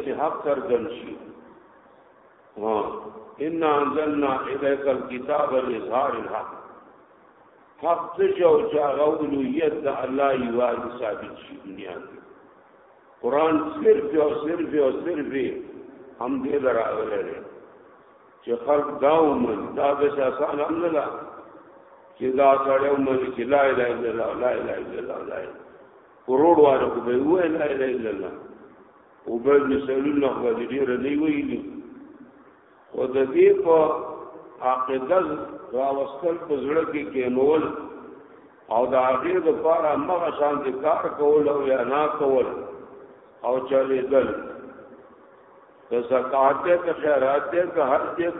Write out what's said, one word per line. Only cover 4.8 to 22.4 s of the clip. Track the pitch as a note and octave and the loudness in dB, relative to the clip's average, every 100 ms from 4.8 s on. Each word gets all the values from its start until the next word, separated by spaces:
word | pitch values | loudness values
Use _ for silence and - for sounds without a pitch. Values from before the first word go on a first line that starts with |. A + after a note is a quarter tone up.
| C#3 | 0
الکتاب | C3 B2 B2 B2+ D3+ D3 | -2 -4 -10 -4 -2 0
لإظهار | C3 B2+ A2+ G2 A#2 C#3 | 0 -2 -4 -2 0 0
الحق. | A#2 G2+ G#2+ - - - - - - _ _ _ _ _ _ _ - | -4 -6 -8 -10 -14 -18 -20 -20 -20 _ _ _ _ _ _ _ -6
حق | D#3+ E3+ - - | 0 0 -2 0
څه | F#3+ - | 0 4
شی | |
او | F3 D3+ D3+ | 6 6 4
چې | D3+ | 0
هغه | C#3+ C3+ | 0 2
اولوهیت | D3+ D#3 C#3+ C#3 C3 C#3+ D#3 C#3+ | 2 2 -2 -2 -2 0 0 0
د | C#3 B2+ | -4 -4
الله | B2+ C3+ C#3 | -4 0 2
یوازې | C3 A#2+ A#2 B2 A#2 A#2 - | 2 0 0 0 0 -6 -6
ثابت | A2+ F#2+ G#2+ - | -6 -6 -10 -16
شي | - - | -18 -18
دنیا | F#2+ F#2 F#2 | -16 -14 -12
کې. | F2+ - - - - - - - _ - _ _ _ | -12 -14 -20 -20 -20 -20 -20 -20 _ -20 _ _ _
قرآن | A#2+ C#3 D#3+ D3+ - D3+ | -2 2 2 2 -2 0
صرف | D3+ D3 D3 | 4 4 4
او | D#3 D3 | 2 2
صرف | D3+ D3+ E3+ C#3+ | 0 -4 -4 -2
او | D3 C3+ D3 | 2 2 0
صرف | D3+ E3 B2 C3+ A2+ - - - - - - - | -4 -6 -4 -4 -4 -6 -12 -16 -18 -20 -20 -8
هم | B2 C#3 | -4 -2
دې | C3+ C#3+ | -2 0
ته | C3 | 2
راغلی | A#2 G#2+ G#2+ A2 G2+ | 2 0 -2 -4 -4
دی | F2+ G2+ - - - - - - - - - _ | -6 -8 -14 -18 -20 -20 -20 -20 -20 -20 -20 _
چې | - A#2 C3+ | -6 -4 0
خلق | D3 D3 C3+ | 0 0 0
دا | C3+ D#3+ | 4 6
ومني. | D#3 C3 A#2 G#2 A2+ - | 4 2 0 -2 -6 -2
دا | C#3+ | 0
به | C#3+ C#3+ C#3 C3 | 2 0 2 -2
آسان | C3+ D#3 D3 | 0 -4 -2
هم | D#3 E3 | -2 -2
نه | E3+ | 0
ده | D#3 A2 - - - - - - - - - - - | 0 -2 -8 -14 -18 -20 -20 -20 -20 -20 -20 -20 -6
چې | B2+ | -2
دا | C3 | 4